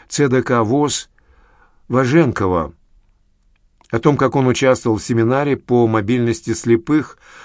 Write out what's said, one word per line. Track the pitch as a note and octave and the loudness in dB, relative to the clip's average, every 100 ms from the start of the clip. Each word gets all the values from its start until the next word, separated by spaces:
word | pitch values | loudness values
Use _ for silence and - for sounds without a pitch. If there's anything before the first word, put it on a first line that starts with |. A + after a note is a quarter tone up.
| - | -10
Ц | - C#3+ | -2 0
Д | B2+ | 0
К | A#2 A#2+ | 0 0
воз | G#2+ C3+ D3 - - _ _ _ _ _ _ _ - | 0 0 0 -4 -10 _ _ _ _ _ _ _ -4
Важенкова | A#2+ C3 D#3 D3 - G2 F2 D2 - _ _ _ _ _ _ _ _ _ _ _ | -2 2 2 2 0 -2 -2 -4 -10 _ _ _ _ _ _ _ _ _ _ _
о | A#2+ | -2
том, | D3 C3+ | 0 2
как | C3+ D3 | 0 0
он | B2+ | 0
участвовал | B2 C3+ B2+ A#2+ G#2+ | 2 2 2 0 -4
в | |
семинаре | - A#2 A2+ C3+ D3 C3+ | -2 0 0 0 -2 -4
по | - B2 A#2 | 0 2 2
мобильности | A2 G2+ B2 A#2 A2 - | 0 0 0 0 -4 -6
слепых | G#2+ A#2+ A2+ A2+ D3+ - - - - | -6 0 0 2 -2 -2 -10 -20 -20